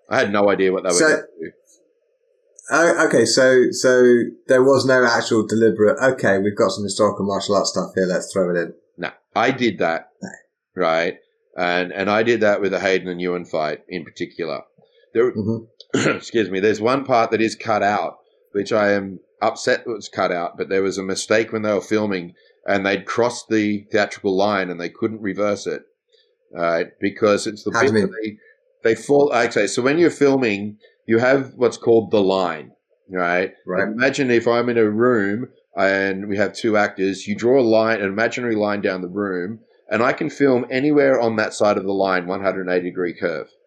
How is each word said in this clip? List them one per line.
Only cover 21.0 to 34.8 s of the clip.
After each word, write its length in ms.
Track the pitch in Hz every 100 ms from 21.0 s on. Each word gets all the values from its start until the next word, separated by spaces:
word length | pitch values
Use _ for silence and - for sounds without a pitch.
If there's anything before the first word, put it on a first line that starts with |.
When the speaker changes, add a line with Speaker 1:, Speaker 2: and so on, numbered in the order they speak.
Speaker 1:
mistake 500 | 95 92 - 107 113
when 80 | 110
they 100 | 107
were 100 | 101
filming, 500 | - 107 107 95 85 - _ _ -
and 200 | 98 95
they'd 180 | 98
crossed 440 | 95 - 117 - -
the 340 | 110 104 104 -
theatrical 420 | 107 101 - 101
line 360 | 95 101 101 92
and 100 | 87
they 80 | 87
couldn't 320 | - 113 110
reverse 460 | 107 95 104 101 -
it, 160 | 73 - _ _ _ _ _ _
right? 360 | - 85 82 87 -
Because 480 | 98 98 110 101 110
it's 160 | 104
the 100 | 104
Speaker 2:
How 80 | 117
do 100 | 110
Speaker 1:
bit 20 | 110
Speaker 2:
you 60 | 95
Speaker 1:
that 60 | 110
Speaker 2:
mean? 160 | 110 104 _ _ _ _
Speaker 1:
they, 120 | 113
they 60 | 113
fall, 300 | - 143 143
okay, 320 | 117 117 120 101
so 160 | -
when 160 | 123 156
you're 120 | 165
filming, 680 | - 143 135 120 101 104 104 _ _ -
you 120 | 113
have 340 | 127 139 127 -
what's 200 | 123 -
called 340 | 120 113 101
the 120 | 110
line, 500 | 95 95 90 78 65 _ _ _ -
right? 420 | 92 87 90 95 - -
Speaker 2:
Right. 160 | 90 101
Speaker 1:
Imagine 440 | 110 135 135 131
if 180 | 117 117
I'm 220 | 120 120
in 80 |
a 100 | 117